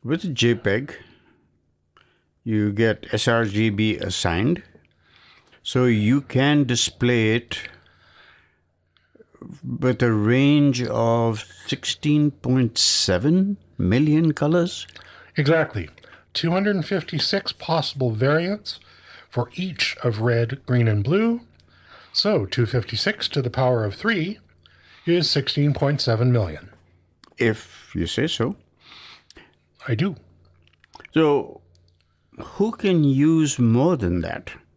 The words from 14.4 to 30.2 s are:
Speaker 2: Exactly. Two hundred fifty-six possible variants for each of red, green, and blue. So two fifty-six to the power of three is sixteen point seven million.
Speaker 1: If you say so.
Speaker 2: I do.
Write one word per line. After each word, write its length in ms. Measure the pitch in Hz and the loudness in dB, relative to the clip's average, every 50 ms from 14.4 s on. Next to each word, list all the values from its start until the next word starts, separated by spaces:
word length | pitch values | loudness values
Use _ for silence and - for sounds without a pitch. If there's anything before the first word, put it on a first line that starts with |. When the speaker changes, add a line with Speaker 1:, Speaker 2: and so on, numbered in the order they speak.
| 151 151 160 175 170 175 - - - - - - - - - - - - _ - | 0 0 2 2 0 -2 -6 -10 -14 -16 -20 -20 -20 -20 -20 -20 -20 -10 _ -2
Speaker 2:
Exactly. 500 | 147 135 165 160 151 - - 107 82 76 - - - - - - _ _ | 2 2 2 2 2 -2 -4 -8 -8 -8 -14 -20 -20 -20 -20 -20 _ _
Two 200 | _ - - 165 | _ -4 -2 0
hundred 320 | 175 190 202 208 208 190 156 | 0 0 0 0 0 -2 -2
fifty-six 640 | - 202 185 156 - - 147 - - - 196 - - | -2 -4 -4 -4 -4 -6 -4 -4 -2 -2 -4 -4 -6
possible 640 | - _ - - 160 165 139 - - 139 131 120 | -12 _ -4 -2 -2 -2 -2 -4 -4 -4 -2 -2
variants 680 | 110 107 127 139 147 160 170 185 202 208 - - - - - - - - - - - - - _ | 0 0 0 2 2 0 0 -2 -6 -6 -8 -14 -14 -14 -16 -20 -20 -20 -20 -20 -20 -20 -20 _
for 220 | - 123 120 - - | -6 -6 -6 -6 -6
each 420 | - 185 190 156 - - - - | -8 -8 -8 -4 -4 -4 -4 -4
of 240 | - - 127 110 104 | -4 -4 -4 -2 0
red, 440 | 113 123 117 117 117 110 120 - _ | 0 0 2 2 0 -2 -4 -10 _
green, 220 | - 123 123 120 | 0 2 2 2
and 160 | 113 107 104 | 2 2 0
blue. 380 | 98 113 165 202 220 233 233 233 - _ _ _ _ _ _ _ _ - - - - - | 0 0 2 2 2 2 0 -2 -6 _ _ _ _ _ _ _ _ -20 -20 -20 -20 -8
So 340 | - - - 208 214 156 101 | -6 -2 0 2 2 0 0
two 200 | 95 - - 120 | -2 -2 -2 -2
fifty-six 600 | 104 - 127 110 - - 107 - 196 208 - - - | 0 0 -4 -4 -4 -6 -2 -2 -2 -2 -2 -6 -4
to 120 | - 143 | -4 -2
the 80 | 123 120 | -4 -2
power 340 | - - 131 127 127 117 110 | -2 0 0 2 2 0 -2
of 120 | 101 92 | -4 -6
three 420 | - - 220 226 190 156 185 214 - _ _ _ _ _ _ _ _ _ _ - - _ | -4 -4 -2 -2 -2 -2 -4 -8 -12 _ _ _ _ _ _ _ _ _ _ -20 -10 _
is 240 | 165 170 180 165 - | 0 0 0 0 0
sixteen 460 | - 147 - - - 147 143 147 143 | -2 -2 -2 -2 -2 0 2 2 2
point 260 | - 147 139 147 143 | 2 0 0 0 -2
seven 300 | - 131 113 107 123 127 | 0 0 0 2 2 2
million. 400 | 123 117 101 82 76 - - - - _ _ _ _ _ _ _ _ _ - _ _ | 2 2 0 -2 -6 -12 -16 -20 -20 _ _ _ _ _ _ _ _ _ -20 _ _
Speaker 1:
If 540 | - 120 113 107 110 - - - - - - - | 0 0 0 0 0 -8 -20 -20 -20 -20 -10 -6
you 100 | 87 87 | -6 -4
say 220 | 85 - - 131 165 | -4 -2 -2 -2 -2
so. 260 | - - 113 131 196 - _ _ _ _ _ - - - - - - - _ _ - - - _ _ _ _ _ _ _ - - | -2 -4 -4 -4 -4 -8 _ _ _ _ _ -20 -20 -20 -20 -20 -20 -20 _ _ -20 -20 -20 _ _ _ _ _ _ _ -6 -4
Speaker 2:
I 80 | 123 | -2
do. 180 | 107 165 202 156 - | 0 0 -2 -4 -8